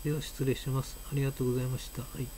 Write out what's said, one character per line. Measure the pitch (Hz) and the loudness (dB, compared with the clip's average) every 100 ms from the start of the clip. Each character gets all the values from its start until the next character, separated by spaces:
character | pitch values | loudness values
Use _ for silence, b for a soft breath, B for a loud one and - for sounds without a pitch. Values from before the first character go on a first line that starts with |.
で | 147 | 0
は | 151 | 0
失 | - - 135 | -2 0 2
礼 | |
し | 123 - | 2 2
ま | 131 | 0
す。 | 135 - - | 0 -6 -4
あ | 143 | 2
り | |
が | 139 | 2
と | 135 | 2
う | 127 | 2
ご | 123 | 2
ざ | |
い | 127 | 2
ま | 127 | 0
し | - | -4
た。 | - | -6
は | 120 - | -6 -4
い。 | 127 | -6